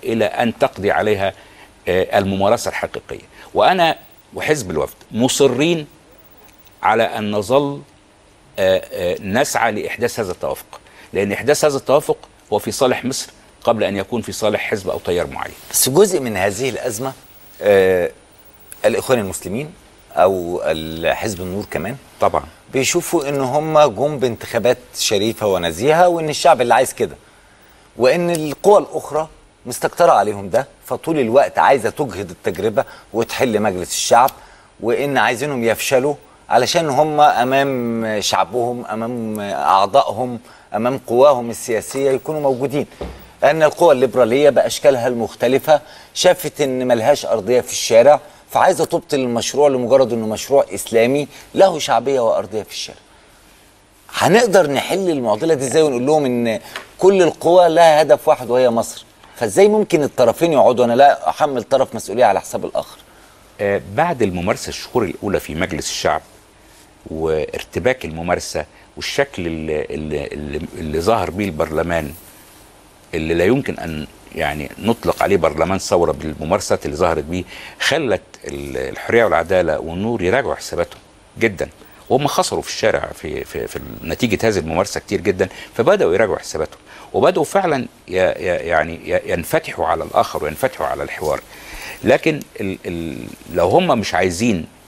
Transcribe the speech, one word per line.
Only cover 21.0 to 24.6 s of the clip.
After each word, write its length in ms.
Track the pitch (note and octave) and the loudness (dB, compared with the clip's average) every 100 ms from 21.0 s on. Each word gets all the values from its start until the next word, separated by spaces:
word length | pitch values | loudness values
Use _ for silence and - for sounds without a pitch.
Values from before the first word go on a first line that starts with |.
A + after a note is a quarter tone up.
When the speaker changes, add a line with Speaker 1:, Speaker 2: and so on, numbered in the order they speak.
| E2 - A2 F2 | -4 -2 -4 -6
Speaker 2:
النور 240 | F#2 G2 G2 | -8 -8 -8
كمان 260 | - F2+ C3+ - - | -8 -8 -10 -14 -4
Speaker 1:
طبعًا. 240 | G2+ D#2 C#2+ - - | -2 -2 -6 -18 -8
Speaker 2:
بيشوفوا 560 | C3 C3 F3 - E3+ C#3 | -4 -2 -2 -2 -2 -2
إن 120 | C#3+ | -4
هم 380 | C3 D3 D#3+ D#3 | -2 -2 2 4
جم 400 | D3 G2 C#3+ C#3+ | 4 2 -4 -2
بانتخابات 600 | B2+ A2 - A#2 | -4 -4 -6 -2